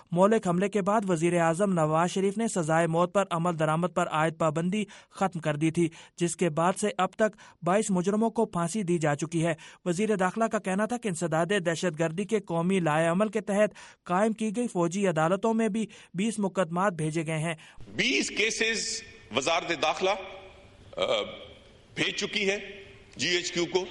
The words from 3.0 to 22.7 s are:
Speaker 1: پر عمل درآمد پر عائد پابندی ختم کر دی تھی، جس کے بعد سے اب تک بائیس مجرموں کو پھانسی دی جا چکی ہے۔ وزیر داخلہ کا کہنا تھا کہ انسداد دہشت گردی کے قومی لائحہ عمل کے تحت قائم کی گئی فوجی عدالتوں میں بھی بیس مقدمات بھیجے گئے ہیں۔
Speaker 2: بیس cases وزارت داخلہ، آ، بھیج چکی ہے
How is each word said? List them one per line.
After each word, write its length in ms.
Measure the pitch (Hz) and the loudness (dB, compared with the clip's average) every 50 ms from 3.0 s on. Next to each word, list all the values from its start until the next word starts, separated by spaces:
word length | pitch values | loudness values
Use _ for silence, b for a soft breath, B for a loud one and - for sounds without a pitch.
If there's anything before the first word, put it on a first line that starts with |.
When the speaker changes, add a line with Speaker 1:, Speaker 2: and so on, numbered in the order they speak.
| 180 180 - | 2 2 2
Speaker 1:
پر 100 | 202 190 - | 0 0 0
عمل 300 | 170 165 165 180 170 156 | -2 -2 0 0 0 0
درآمد 280 | 160 156 156 165 180 175 180 | 0 0 2 0 0 0 0
پر 120 | 185 175 | 0 -2
عائد 300 | - - 151 156 165 160 | 0 0 0 0 0 0
پابندی 480 | 160 165 156 147 165 170 180 208 214 196 B B B B B | 0 0 0 0 0 -2 0 -2 -2 -4 B B B B B
ختم 280 | - - 196 185 - 160 | -4 -2 -2 -2 -2 -2
کر 160 | - 151 147 | -2 -2 0
دی 160 | 147 160 160 | 2 0 0
تھی، 180 | 160 175 170 156 B B B B B | 2 2 0 0 B B B B B
جس 180 | - 175 170 - | -4 -4 -2 0
کے 140 | - 180 165 | 0 0 0
بعد 240 | 147 165 165 180 196 - | 2 2 2 0 0 0
سے 80 | 208 208 - | -2 -4 0
اب 120 | - 185 185 | 0 -2 -2
تک 540 | - - 220 208 - - - - - - 165 | 0 0 0 0 0 -6 -20 -20 -16 -6 0
بائیس 280 | 170 185 220 214 208 | 2 2 2 2 2
مجرموں 380 | 185 180 170 196 202 214 226 226 | 0 2 2 2 2 2 0 0
کو 160 | 226 233 220 | 2 0 -2
پھانسی 380 | 220 - 170 170 165 - 220 196 | -2 -2 -4 -4 -2 -2 -2 0
دی 140 | 165 175 | 0 0
جا 180 | 160 160 147 147 | 2 2 0 0
چکی 300 | 139 170 160 170 165 160 | 0 -2 -4 -2 0 0
ہے۔ 80 | 170 156 B B B B B - | 0 -2 B B B B B -4
وزیر 300 | 180 170 180 220 208 214 | -4 0 0 0 0 2
داخلہ 280 | 180 190 180 - 220 226 | 2 0 0 0 0 -2
کا 160 | 226 - 208 | 0 0 -4
کہنا 260 | 208 190 185 196 220 | -2 -2 0 0 0
تھا 120 | 208 240 | -2 -2
کہ 100 | 240 - | -4 -4
انسداد 380 | 208 170 - 175 160 160 160 170 170 208 202 160 | -4 -4 -2 -2 0 0 0 2 2 0 0 0
دہشت 340 | 170 165 - 190 180 156 151 | 0 -2 0 -2 -2 0 0
گردی 240 | 165 160 160 185 208 | -2 0 0 -4 -4
کے 160 | 196 226 202 | 0 -2 -2
قومی 400 | 196 - 170 165 170 185 196 185 | -2 -2 -2 0 0 2 2 2
لائحہ 320 | 175 151 147 160 165 165 | 2 2 2 2 2 2
عمل 160 | 170 190 214 | 2 2 0
کے 140 | 214 208 214 | 0 0 -4
تحت 280 | 196 - 196 208 214 208 - B B B B B - | -4 0 4 4 4 2 2 B B B B B -6
قائم 300 | - 180 190 214 226 214 | -2 0 2 2 2 0
کی 220 | - 220 220 190 | -2 -4 -4 -2
گئی 120 | 240 247 | -2 -4
فوجی 400 | 220 - 180 170 170 170 208 196 | -2 0 0 0 0 2 0 0
عدالتوں 460 | 185 160 156 156 165 196 196 214 226 226 | 2 2 2 2 2 2 2 0 0 2
میں 160 | 220 226 220 | 2 0 0
بھی 180 | 190 226 214 B B B B B B | 0 -2 -4 B B B B B B
بیس 260 | 170 208 233 208 214 | -2 -2 -2 0 -2
مقدمات 540 | 196 185 190 196 185 160 170 175 190 208 175 | -4 -2 0 -2 -2 -2 0 0 0 0 0
بھیجے 320 | 156 156 156 156 170 156 | -2 -4 -2 -2 -2 -4
گئے 120 | 160 160 156 | -2 -4 -4
ہیں۔ 160 | 156 170 160 B B B B B - - - | -2 -4 -6 B B B B B -16 -12 -4
Speaker 2:
بیس 340 | - 208 247 392 403 220 - | -2 -2 0 0 0 -2 -2
cases 720 | - - 208 226 220 - 226 220 226 196 - - - - - - - - - - 104 | -2 -2 -2 -2 0 0 0 0 0 -2 -4 -6 -6 -8 -10 -14 -20 -20 -14 -4 -4
وزارت 340 | 127 139 165 165 180 170 165 170 - | -2 0 2 0 0 0 -2 -2 0
داخلہ، 280 | 165 156 170 - 190 190 | 0 0 0 0 0 0
آ، 920 | 208 - - - - - - - - - - - - - - - - - 95 117 127 104 - - - - - - - - - - - - - - - | 0 -2 -6 -14 -16 -16 -18 -20 -20 -20 -20 -20 -20 -20 -20 -12 -4 -4 0 0 0 0 -2 -4 -8 -16 -16 -20 -20 -20 -20 -20 -20 -20 -20 -12 -6
بھیج 200 | 151 156 202 - | -4 -4 -2 -2
چکی 340 | - 202 - - 214 202 190 | -4 -6 -4 -2 0 0 0
ہے 100 | 196 - - - | 0 -2 -6 -12